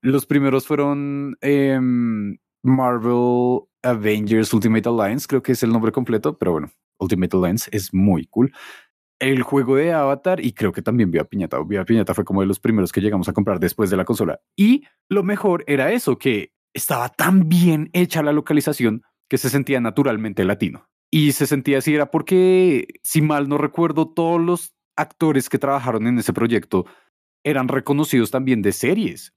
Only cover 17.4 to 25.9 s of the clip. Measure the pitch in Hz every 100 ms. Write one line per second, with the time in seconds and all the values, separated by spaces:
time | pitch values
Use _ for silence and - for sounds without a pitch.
17.4 | 160 175 175 156 156 180 180 165 147 147
18.4 | 147 151 156 147 117 113 _ _ - 131
19.4 | 131 139 131 131 117 104 139 110 110 95
20.4 | 95 101 95 65 _ _ - 160 147 135
21.4 | 139 143 139 135 143 151 143 160 147 185
22.4 | 185 185 185 135 - - - 160 151 147
23.4 | 139 147 147 - 170 156 156 165 165 170
24.4 | 170 175 - _ _ - 156 - 160 135
25.4 | 120 - 139 139 120